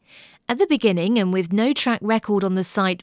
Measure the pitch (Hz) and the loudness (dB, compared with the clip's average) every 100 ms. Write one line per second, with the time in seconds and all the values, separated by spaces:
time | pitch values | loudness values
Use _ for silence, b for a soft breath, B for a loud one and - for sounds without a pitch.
0 | B B B B _ 247 381 294 220 175 | B B B B _ -2 0 2 2 2
1 | 180 240 190 185 170 202 233 285 - 233 | 2 2 2 0 0 0 0 0 -2 -2
2 | 208 220 - 202 196 185 180 - 190 175 | 0 -2 0 0 0 -2 -2 -2 -2 -2